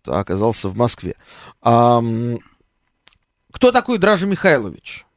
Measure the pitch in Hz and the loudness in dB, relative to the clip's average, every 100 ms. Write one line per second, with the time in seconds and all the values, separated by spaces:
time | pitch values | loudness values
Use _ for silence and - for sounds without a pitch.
0 | - 78 98 95 110 107 98 95 120 - | -6 -6 -4 -2 -2 -2 -8 -2 -2 -2
1 | 90 - _ - - _ 117 117 120 120 | -10 -12 _ -20 -20 _ 2 4 4 4
2 | 117 113 120 117 - _ _ _ _ _ | 0 -4 -4 -6 -12 _ _ _ _ _
3 | - _ _ _ _ - 247 247 240 226 | -20 _ _ _ _ 0 2 2 0 0
4 | 190 196 196 190 196 143 101 - - - | 2 2 0 0 2 2 -2 -12 -18 -18
5 | _ | _